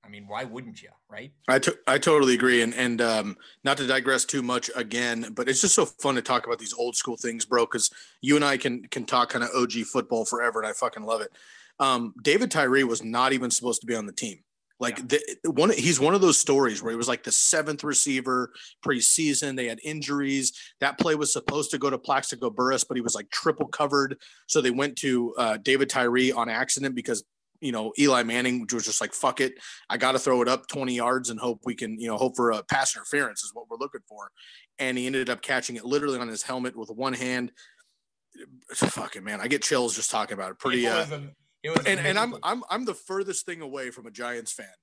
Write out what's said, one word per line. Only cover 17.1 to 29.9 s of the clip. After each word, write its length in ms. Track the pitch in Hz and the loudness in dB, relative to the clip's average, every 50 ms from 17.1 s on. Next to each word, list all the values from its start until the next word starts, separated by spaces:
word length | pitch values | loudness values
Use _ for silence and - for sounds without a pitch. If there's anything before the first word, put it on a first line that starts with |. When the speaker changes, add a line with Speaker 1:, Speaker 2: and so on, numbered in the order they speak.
| 123 120 - | -2 -2 -2
Speaker 2:
the 100 | - - | 0 2
seventh 520 | - - - 180 160 151 147 180 - - | 2 4 4 4 2 0 -2 -4 -4 -4
receiver 680 | 151 143 - - 147 135 131 123 131 127 127 123 113 _ - - - - _ - | 0 2 2 2 2 0 -2 0 0 0 0 0 -2 _ -16 -20 -20 -20 _ -2
preseason. 720 | 170 143 123 113 - - - 165 151 139 - - 139 135 | -2 0 2 4 4 4 4 2 2 2 0 0 -2 -4
They 120 | 127 123 117 | -4 -4 -4
had 120 | 113 117 - | -6 -6 -8
injuries. 680 | 151 156 156 143 131 143 143 139 139 135 139 131 127 - - - - _ _ | -8 -8 -6 -4 -4 -4 -2 -2 0 0 0 0 -2 -4 -4 -20 -20 _ _
That 180 | 135 139 139 - | -2 -2 0 0
play 160 | - 170 156 | 0 2 2
was 180 | 151 151 131 - | 0 0 -2 -2
supposed 380 | 143 - - 139 147 143 - | -2 -2 -2 -2 -2 -2 -2
to 80 | - 135 | -4 -2
go 120 | 139 139 | -2 -2
to 80 | 131 127 | -2 -2
Plaxico 520 | _ - 139 135 135 - - 120 123 120 | _ 0 0 0 0 -4 -8 -4 -4 -4
Burress, 340 | 107 104 127 127 135 127 - | 0 0 0 2 2 0 0
but 120 | _ 127 | _ -2
he 40 | 123 | -4
was, 140 | 117 117 110 | -2 -2 -4
like, 160 | 104 107 _ | -4 -6 _
triple 380 | - - - 165 151 - 151 - | -8 -2 0 0 0 0 -2 -6
covered. 500 | - - 156 143 139 143 139 135 - - - - - _ _ | -2 -2 0 2 4 2 2 2 -2 -8 -12 -20 -20 _ _
So 140 | - - 156 | 0 0 2
they 100 | 127 127 | 4 2
went 260 | 120 127 139 143 123 - | 2 2 0 -2 -2 -4
to, 360 | - 139 127 120 120 117 110 | -2 0 2 2 0 0 -2
uh, 200 | - 123 113 107 107 | 0 0 0 0 -2
David 300 | 98 - 131 135 139 131 | 2 2 4 4 4 2
Tyree 420 | - 135 123 120 120 127 127 127 127 | 2 0 2 4 4 4 4 4 2
on 160 | 120 113 117 | 0 0 0
accident 460 | 113 117 131 - - - 135 135 127 | 0 -2 0 0 -2 -2 -2 -4 -4
because, 300 | 123 120 - 120 107 - _ _ _ _ _ _ _ | -4 -4 -2 -4 -4 -6 _ _ _ _ _ _ _
you 120 | - 135 120 | -6 -4 -4
know, 200 | 110 107 113 - - | -2 -4 -4 0 4
Eli 260 | 143 143 131 123 120 | 6 6 6 6 4
Manning 420 | 113 117 123 123 127 123 123 113 101 | 2 0 0 2 2 0 0 -2 -4
was 140 | 123 117 107 | -4 -4 -2
just 160 | 110 110 - | -2 -2 -2
like, 140 | - - - | -2 -4 -6
"Fuck 260 | - - 135 123 - | 0 0 0 2 2
it. 140 | 131 131 131 - - - - - - | -2 -2 -2 -8 -18 -20 -20 -20 -8
I 80 | _ | _